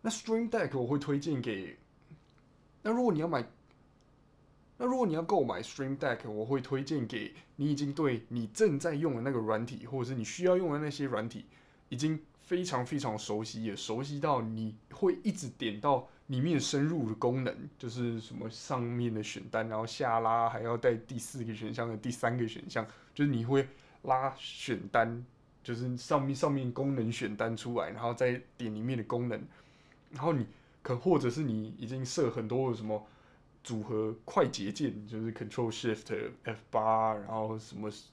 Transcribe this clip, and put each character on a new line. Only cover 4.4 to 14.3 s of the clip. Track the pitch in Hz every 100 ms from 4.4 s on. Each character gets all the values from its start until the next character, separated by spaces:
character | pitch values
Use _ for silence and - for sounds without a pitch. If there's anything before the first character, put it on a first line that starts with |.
| - - - -
那 | 240
如 | 262
果 | 226
你 |
要 | 156
购 | 165 202
买 | 127 90
Stream | 113 - 135 139
Deck， | 147 117 120
我 | 107
会 | 110 135
推 | 131 135
荐 | 139 156 117
给 | 113 104 - -
你 | - 143
已 |
经 | 143 147
对 | 143 151 117 -
你 | 120 113
正 | - 214 143
在 | 170
用 | 147 160
的 | 120
那 | 123
个 | 127
软 | 110 110
体， | 120 131 117
或 | 131
者 | 120
是 | 131
你 |
需 | 107 -
要 | 180 180
用 | 185
的 | 147
那 | 151
些 | 135
软 | 139 113 113
体， | 110 - - - _ -
已 | 123
经 | 151 156 - -
非 | - 180
常 | 180 131
非 | 123 147
常 | 123 107
熟 | - 107
悉， | 110 110
也 | 113 98
熟 | - 113
悉 | 139 143
到 | 156